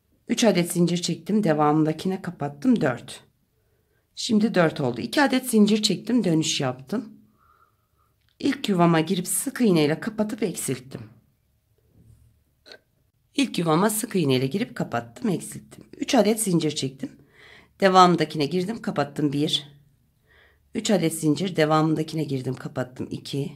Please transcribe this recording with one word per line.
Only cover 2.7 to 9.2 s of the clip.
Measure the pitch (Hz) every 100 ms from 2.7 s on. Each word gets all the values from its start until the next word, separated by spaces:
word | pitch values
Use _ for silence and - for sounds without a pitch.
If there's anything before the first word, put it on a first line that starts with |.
| 233
Dört. | 143 120 - - _ _ _ _ _ _ _ _ _
Şimdi | - - 214 220
dört | 180 160 156
oldu. | 131 120
İki | 226 311
adet | 269 254 254
zincir | 220 196 214
çektim. | 214 180 - 240
Dönüş | 185 160 156 -
yaptım. | 135 127 - 214 - - _ _ _ _ _ _ _ _ _ _ _ -
İlk | 285 262 -
yuvama | 180 170 165
girip | 160 190